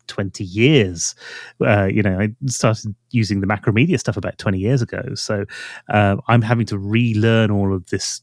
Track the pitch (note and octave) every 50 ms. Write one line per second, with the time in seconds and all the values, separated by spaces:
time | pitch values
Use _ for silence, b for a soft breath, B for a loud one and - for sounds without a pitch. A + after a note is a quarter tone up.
0 | _ - - - G2 G2 - - G#2 F2+ F2+ G#2 A#2 C#3+ D#3+ C3+ G#2 F#2 F2+ E2
1 | - - - B B B B B B B B - - B2+ G#2+ G#2 G2 F#2+ - A2
2 | G2+ G2+ F#2 F#2 G#2+ G#2+ A2+ - C#3 C3 - - - A2+ G#2+ - - G#2+ G2 _
3 | _ _ - A#2+ A2 F#2 G2+ G2 G2 F#2+ G#2+ G2 - - G2+ A2 C#3 F3 F3 C#3+
4 | - - G#2 G2+ F2+ F2+ - - - G#2+ G2 F#2 F#2+ A2+ C#3 C3 A#2 - - G2
5 | - - - - - - G#2+ G2+ G2+ B B B B B B B B - G2+ G#2
6 | G#2 G2 G2+ G2 - - A#2 A#2+ A2 A2 B2 A#2 A2+ - G#2+ G2 G2 G2+ G#2+ A#2
7 | A#2+ A#2 A2 G#2+ A2 A2+ A2+ A2+ A2 G#2 G#2 G2+ G2 G2 F#2+ F#2 F2+ - - G2
8 | - - - -